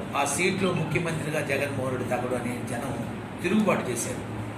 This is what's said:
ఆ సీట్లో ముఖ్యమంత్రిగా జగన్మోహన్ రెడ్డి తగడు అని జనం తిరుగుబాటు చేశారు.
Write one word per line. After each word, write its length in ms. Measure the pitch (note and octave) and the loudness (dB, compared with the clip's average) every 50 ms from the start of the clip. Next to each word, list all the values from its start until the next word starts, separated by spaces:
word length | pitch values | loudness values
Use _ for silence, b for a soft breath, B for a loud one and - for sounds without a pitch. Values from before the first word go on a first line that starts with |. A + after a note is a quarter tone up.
| - - - | -2 -2 0
ఆ 80 | C#3 C#3+ | 0 2
సీట్లో 460 | C#3 - - F3 G3 G3 - G3 F#3 | 2 2 4 4 4 4 4 2 2
ముఖ్యమంత్రిగా 680 | E3 D#3 D#3 D3+ D3 E3+ E3+ E3 D#3+ D#3 D3+ D3+ D3+ D#3 | 2 2 0 2 0 0 0 0 -2 -2 -2 0 0 0
జగన్మోహన్ 580 | D3 C#3+ C#3 C#3 C#3+ C#3 - C3 C3 C3 B2+ | 2 2 0 0 0 0 0 -2 -2 0 0
రెడ్డి 120 | B2 A#2+ A2 | -2 0 0
తగడు 260 | B2 B2 B2 B2 B2 | 0 0 0 0 0
అని 340 | A#2+ A#2+ A#2+ B2 A#2+ A2+ - | 0 -2 -2 -4 -4 -4 -4
జనం 460 | - - - - - - - - - - - - - - | -4 -2 -2 -4 -4 -4 -4 -6 -6 -8 -8 -8 -6 -2
తిరుగుబాటు 480 | - F3+ G3+ A3 G3+ F#3 D#3+ - - B2+ | 0 2 4 4 6 4 4 2 2 -2
చేశారు. 320 | A#2 A2+ - - - - - - - - - - - | -2 -2 -2 -2 -4 -4 -4 -6 -6 -6 -6 -6 -6